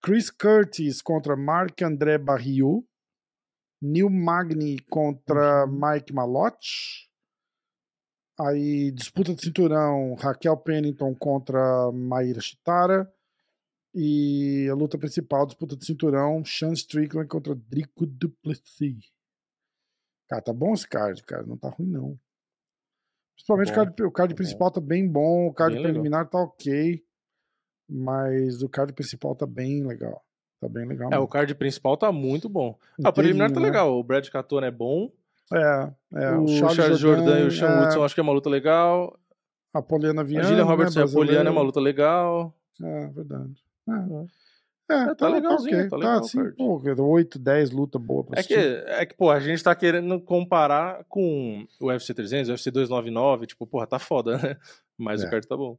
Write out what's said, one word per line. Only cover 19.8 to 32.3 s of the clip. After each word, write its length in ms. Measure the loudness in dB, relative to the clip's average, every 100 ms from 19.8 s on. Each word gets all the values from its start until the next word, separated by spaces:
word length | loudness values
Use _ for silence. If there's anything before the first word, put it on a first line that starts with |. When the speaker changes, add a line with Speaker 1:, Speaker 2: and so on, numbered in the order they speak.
| _ _ _ _ _
Speaker 1:
Cara, 140 | -10
tá 100 | -6
bom 220 | -4 -2
esse 140 | -2 -4
card, 340 | -4 -4 -6
cara. 240 | -12 -12 -10
Não 100 | -12
tá 140 | -12
ruim, 200 | -8 -6
não. 300 | -6 -8 -12 _ _ _ _ _ _ _ _ _ _ _ _
Principalmente 360 | _ 0 2
Speaker 2:
Tá 100 | 2
Speaker 1:
o 40 | 0
Speaker 2:
bom. 60 |
Speaker 1:
card, 120 | 0
o 80 | -4
card 220 | 0 -2
Speaker 2:
Tá 0 |
bom. 40 | 0
Speaker 1:
principal 340 | -2 2 2
tá 100 | 0
bem 260 | -2 0 2
bom, 400 | 2 2 2 0
o 60 |
card 220 | 2 0 2
Speaker 2:
Bem 80 |
legal. 100 | -2
Speaker 1:
preliminar 340 | -2 0 -2 -2
tá 120 | -2
ok. 640 | -4 _ -4 0 0 -2 _ _ _ _ _ _ _ _ _
Mas 760 | -8 -4 -2 -2 0 -2 -4
o 60 | -6
card 240 | -4 -4
principal 420 | -4 -12 -8 -8 -6
tá 100 | -8
bem 400 | -6 -6 -4 -6
legal. 400 | -8 -10 -12 _ _ _ _
Tá 80 | -10
bem 200 | -8 -10
legal 220 | -8 -4
Speaker 2:
É, 20 |
Speaker 1:
mesmo. 140 | -2 -2
Speaker 2:
o 20 |
card 260 | -2 -2
principal 420 | -2 -4 -4 -2 0
tá 160 | 0
muito 380 | 0 -2